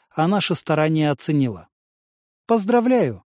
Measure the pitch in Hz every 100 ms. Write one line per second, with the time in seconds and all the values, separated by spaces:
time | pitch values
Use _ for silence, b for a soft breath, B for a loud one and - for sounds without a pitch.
0 | _ - 160 202 - 165 - 151 156 160
1 | 151 143 - 151 131 92 - _ _ _
2 | _ _ _ _ - 226 196 240 233 254
3 | 156 98